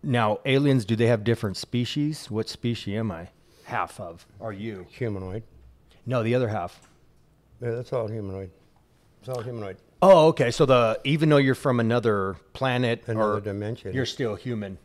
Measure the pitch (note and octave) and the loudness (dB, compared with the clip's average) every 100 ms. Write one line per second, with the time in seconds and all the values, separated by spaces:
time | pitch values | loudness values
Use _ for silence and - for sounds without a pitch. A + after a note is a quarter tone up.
0 | C#3+ A#2+ G#2+ G#2 C#3 C3+ C#3+ C3+ G2 A2+ | 0 0 2 0 2 2 4 2 2 2
1 | A#2 A#2 G#2 A2+ G#2 F#2 - B2 A#2+ D3+ | 2 2 0 -2 -2 -6 -6 -4 -4 -2
2 | D3 D#3 - G#2+ A2 - A#2+ A2+ - G2+ | -4 -4 -8 -6 -6 -6 -6 -6 -6 -4
3 | A2+ E2 F2 _ _ _ - A#2+ F2 - | -4 -6 -12 _ _ _ -8 -6 -6 -8
4 | F2 E2+ - - A2 G2 A2 G2 F2 - | -14 -16 -20 -14 -12 -8 -10 -10 -14 -8
5 | A#2+ G2 F#2 G#2 - - - _ _ - | -6 -6 -8 -10 -14 -20 -20 _ _ -18
6 | - B2+ A2+ B2 A#2+ G#2+ F2 - _ _ | -6 -2 0 0 0 -4 -8 -12 _ _
7 | _ _ _ _ _ - A#2+ A#2 B2 C3 | _ _ _ _ _ -12 -8 -8 -6 -6
8 | A2+ A2+ G2+ F#2+ F#2+ _ _ _ _ _ | -6 -8 -8 -10 -12 _ _ _ _ _
9 | _ _ - B2+ A2+ A#2+ G2+ F#2 _ _ | _ _ -12 -10 -10 -10 -12 -14 _ _
10 | F#3 F#3 D#3+ D#3+ B2 - D3 B2+ A2+ A2 | 8 10 8 4 0 2 4 6 4 0
11 | C3+ D3+ D#3 D3 C3+ B2 C#3+ A#2+ A2+ A#2+ | 0 2 6 6 4 2 2 2 2 2
12 | A2+ G#2 F#2+ F#2 _ - C3 B2 B2 A#2 | 2 2 0 -6 _ -4 -2 0 0 -2
13 | - A2 G#2+ G#2 G2+ G2 G#2 B2 G2 B2+ | -4 -2 0 0 -4 -6 -6 -8 -8 -4
14 | B2 - B2 G2+ B2+ A#2 G2+ F#2+ | -4 -4 -6 -4 -6 -6 -8 -12